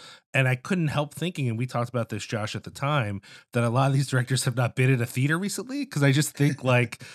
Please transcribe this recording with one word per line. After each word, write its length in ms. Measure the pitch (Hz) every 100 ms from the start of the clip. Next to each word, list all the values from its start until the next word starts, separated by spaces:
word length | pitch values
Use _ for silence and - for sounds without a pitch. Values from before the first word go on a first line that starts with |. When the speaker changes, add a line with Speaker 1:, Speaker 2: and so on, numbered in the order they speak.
| - - _
Speaker 1:
And 140 | 135 131
I 80 | 127
couldn't 320 | - 185 151
help 260 | 147 151
thinking, 360 | - 170 170 127
and 80 | 110
we 80 | 127
talked 240 | 123 113
about 180 | 123 110
this, 180 | 104 -
Josh, 300 | 110 104 104
at 80 |
the 80 | 107
time, 500 | - 139 147 104 98 - - -
that 140 | 120 117
a 40 |
lot 180 | 123 135
of 60 |
these 140 | 139 131
directors 380 | 131 123 131 135
have 100 | 120
not 180 | 117
been 160 | - 127
in 120 | 127
a 40 | 117
theater 320 | 123 139 165
recently, 480 | 202 196 247 285 269
'cause 160 | 151
I 120 | 139
just 180 | 135 -
think, 320 | - 143 135
Speaker 2:
<laughs> 0 |
Speaker 1:
like, 400 | 127 123 120 - -